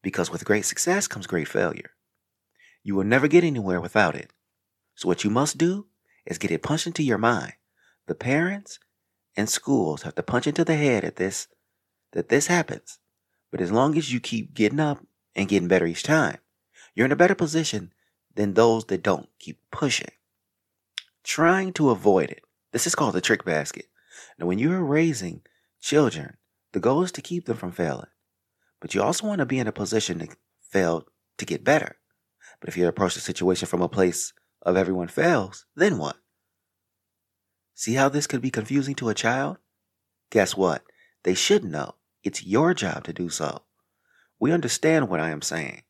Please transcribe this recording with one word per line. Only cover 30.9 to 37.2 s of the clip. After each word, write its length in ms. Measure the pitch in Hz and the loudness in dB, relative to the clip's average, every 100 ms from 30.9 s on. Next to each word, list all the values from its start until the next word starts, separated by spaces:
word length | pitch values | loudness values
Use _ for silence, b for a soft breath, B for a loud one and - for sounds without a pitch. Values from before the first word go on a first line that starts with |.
| 82 - _ _ - | 0 -4 _ _ -12
to 60 | |
get 200 | - 80 | -8 -4
better. 320 | - 147 - - _ _ _ _ b b | 2 2 0 -14 _ _ _ _ b b
But 80 | 87 | -12
if 80 | 87 | 0
you 100 | 87 | 0
approach 280 | - 95 | 2 0
the 60 | - | 0
situation 460 | - 90 90 90 90 | -8 -2 0 0 -2
from 160 | 90 | -2
a 60 | 87 | -2
place 440 | 98 92 85 - _ _ _ | 2 2 2 -8 _ _ _
of 140 | - 92 | 0 2
everyone 320 | 90 92 87 | 2 -2 -4
fails, 580 | - 165 156 95 - _ | 0 2 2 -2 -10 _
then 240 | - 196 135 | 0 2 2
what? 180 | 73 - _ _ _ _ _ _ _ _ _ _ | -4 -8 _ _ _ _ _ _ _ _ _ _